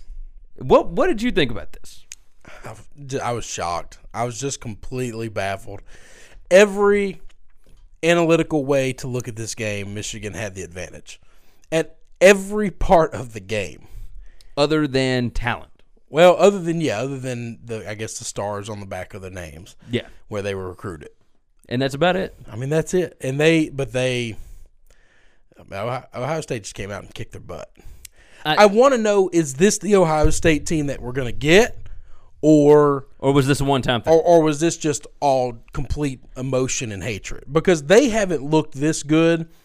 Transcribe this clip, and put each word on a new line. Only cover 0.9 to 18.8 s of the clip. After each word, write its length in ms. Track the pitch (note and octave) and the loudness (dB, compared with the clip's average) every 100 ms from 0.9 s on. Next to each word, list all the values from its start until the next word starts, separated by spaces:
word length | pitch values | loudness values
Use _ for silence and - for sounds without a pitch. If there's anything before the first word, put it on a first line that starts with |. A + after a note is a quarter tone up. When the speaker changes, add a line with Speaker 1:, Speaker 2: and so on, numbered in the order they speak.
| F3 F4+ | 0 0
Speaker 1:
did 140 | A3+ | 0
you 100 | A#3+ | 0
think 180 | G3 C3 | 0 0
about 220 | G2+ - | -2 -8
this? 340 | - - - - - - - - - - | -10 -12 -14 -18 -20 -20 -20 -20 -16 -16
Speaker 2:
I, 100 | - - D3 C#3 C3 | -16 -18 -16 -8 -6
I 80 | A2+ | -4
was 140 | A#2 - | -6 -8
shocked. 540 | - E2+ E2+ - - - | -8 -6 -6 -8 -16 -14
I 120 | A2 B2 | -6 -6
was 120 | A2 | -4
just 220 | C#3 - | -8 -8
completely 720 | A#2+ G#2 - B2+ B2 A2+ A2+ | -10 -12 -10 -6 -6 -8 -8
baffled. 520 | G#2 G2 G2 G#2 G2+ - - - - - - - | -6 -6 -6 -10 -16 -16 -20 -20 -20 -20 -16 4
Every 680 | F3+ G#3 G3 G3+ G3+ G3 - - - - - - - - - | 6 6 4 2 2 0 -6 -16 -16 -20 -20 -20 -20 -20 -4
analytical 640 | E3 E3+ E3 E3 D#3+ D3+ C3+ | 2 2 4 2 2 -2 0
way 260 | C#3 C3 | 0 0
to 140 | B2+ C3 | -4 -6
look 220 | B2 A#2+ | -8 -8
at 80 | A2 | -10
this 180 | A2 - | -10 -6
game, 380 | G#2+ G#2 G2+ | -6 -6 -8
Michigan 400 | G#2 G2+ A2+ G2+ | -10 -10 -10 -10
had 220 | F2+ G#2+ F#2+ | -8 -10 -10
the 80 | |
advantage. 580 | E2+ F2+ E2+ C#2 - - - - - - - | -14 -12 -14 -14 -20 -20 -20 -20 -20 -20 -6
At 280 | D#3+ D#3 - - - | -4 -4 -10 -14 4
every 500 | F3+ G3 G3 G#3 G#3 | 6 6 2 -4 -4
part 440 | - - F#3 D#3+ | -2 4 4 4
of 180 | G#2 B2 | -2 -10
the 80 | A2 | -12
game. 480 | F#2 G#2+ E2+ - - - - - - - - - | -6 -6 -6 -10 -18 -14 -14 -14 -16 -20 -12 -2
Speaker 1:
Other 300 | D3 D#3 D3 | 0 0 0
than 440 | C3 C3 B2+ A#2+ | 0 0 0 -2
talent. 400 | - A#2+ G2+ - - - _ - | -4 -4 -6 -10 -20 -20 _ -6
Speaker 2:
Well, 260 | C#3 F3+ E3+ | 6 6 8
other 220 | F#3 G3+ | 4 4
than, 220 | E3 E3 | -4 -2
yeah, 180 | D3 G#2 | -2 -2
other 180 | C3+ C#3 | -4 -6
than, 420 | B2+ B2 A#2 A2+ | -8 -8 -10 -12
the, 260 | A#2 A2 F2+ | -12 -12 -10
I 40 | |
guess, 260 | G#2+ A2 - | -10 -10 -10
the 60 | - | -12
stars 420 | - G#2 G2+ G2+ | -8 -6 -6 -8
on 140 | G#2 | -12